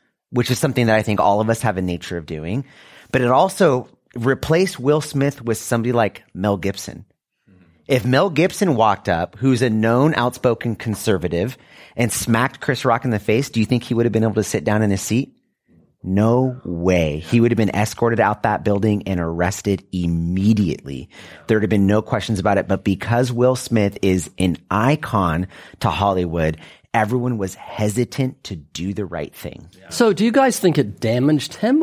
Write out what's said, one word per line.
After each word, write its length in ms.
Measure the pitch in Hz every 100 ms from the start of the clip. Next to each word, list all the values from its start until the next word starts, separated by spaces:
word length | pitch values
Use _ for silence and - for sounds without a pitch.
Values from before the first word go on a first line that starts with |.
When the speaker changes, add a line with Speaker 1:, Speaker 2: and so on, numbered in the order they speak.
| _ _ _
Speaker 1:
which 200 | 123 120
is 80 | 123
something 280 | 151 127 117
that 100 | 110
I 60 |
think 180 | 107 101
all 200 | 95 104
of 100 | 107
us 120 | 113
have 140 | 117 95
a 40 |
nature 340 | 92 85 - 87
of 100 | 78
doing, 380 | 80 80 117 135 - - - -
but 120 | 135
it 60 | 123
also 580 | 131 185 - 175 127 110 _ _
replaced 640 | 123 117 131 - 165 190 -
Will 220 | 127 147
Smith 420 | 151 139 139 -
with 160 | 117 110
somebody 340 | - 117 113
like 300 | 120 107 - _
Mel 240 | - 104 101
Gibson. 480 | 98 95 - - - _ _ _ _ _ _ _ -
If 180 | 131 123
Mel 240 | 127 190
Gibson 460 | 151 185 - 190 120
walked 320 | 110 98 -
up, 280 | 85 87 -
who's 240 | 135 123
a 80 | 123
known 460 | 110 110 120 147
outspoken 640 | - 120 - 123 113 120 107
conservative, 840 | 117 101 - 95 85 85 110 - _ - - -
and 140 | 117
smacked 500 | - - 113 131 -
Chris 260 | - 131 131
Rock 180 | 117
in 60 | 131
the 80 | 107
face, 320 | - 113 139
do 100 | 117
you 60 | 107
think 160 | 123
he 100 | -
would 140 | 117 220
have 60 |
been 100 | 107
able 120 | 113
to 100 | 107
sit 200 | 101 104
down 180 | 78 107
in 80 | 107
his 120 | 95
seat? 320 | - 113 - _ _ _ _ _ _ _
No 560 | 92 95 110 123 131 127
way. 540 | - 85 87 90 80 73
He 220 | 82 120
would 100 | 117
have 60 | 113
been 160 | 107
escorted 440 | - 107 - 117 113
out 240 | 104 104
that 200 | 110 104
building 380 | 90 101 107 104 95
and 140 | 92
arrested 640 | 82 82 87 - - 95 -
immediately. 1160 | 92 87 85 85 92 101 107 90 - 69 67 69 - - - -
There 100 | 110
would 60 |
have 80 | 101
been 160 | 104 98
no 140 | 104
questions 380 | - 113 - 104
about 180 | 101 101
it. 80 | -
But 140 | 98
because 460 | - 98 - 117 127
Will 240 | 120 127 127
Smith 420 | - 117 101 -
is 300 | 98 92 82 -
an 180 | 92 82 -
icon 800 | 98 120 151 - 110 87 80 92 - - -
to 100 | 113
Hollywood, 640 | 80 101 95 87 82 80 78 - - _
everyone 440 | 117 107 123 123 117
was 160 | 95
hesitant 880 | - - - 107 104 123 - 131 -
to 100 | -
do 380 | 90 73 - 90
the 140 | 98 95
right 280 | 85 76
thing. 320 | - - - - -
Speaker 2:
Yeah. 100 | -
So 240 | - 233
do 120 | 170 226
you 40 |
guys 280 | 233 269 -
think 180 | 190 147
it 240 | 107 -
damaged 540 | 110 120 139 151 -
him 280 | - 220 294